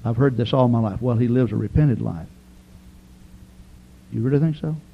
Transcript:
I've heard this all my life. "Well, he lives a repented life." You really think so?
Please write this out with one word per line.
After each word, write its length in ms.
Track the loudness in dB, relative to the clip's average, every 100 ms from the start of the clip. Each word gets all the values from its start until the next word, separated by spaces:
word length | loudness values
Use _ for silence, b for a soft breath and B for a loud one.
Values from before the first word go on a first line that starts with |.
| -2
I've 120 | 2
heard 200 | 2 2
this 160 | 0
all 140 | 2 2
my 120 | 2
life. 220 | 0 -2
"Well, 160 | -2 0
he 100 | 2
lives 240 | 2 0
a 40 | -2
repented 440 | 0 2 2 0
life." 280 | -4 -8 -14 -20 -20 -20 -20 -20 -20 -20 -20 -20 -20 -20 -20 -20 -20 -20 -20 -20 -10
You 100 | -4
really 180 | 0 2
think 160 | 0 -2
so? 220 | -6 -6 -10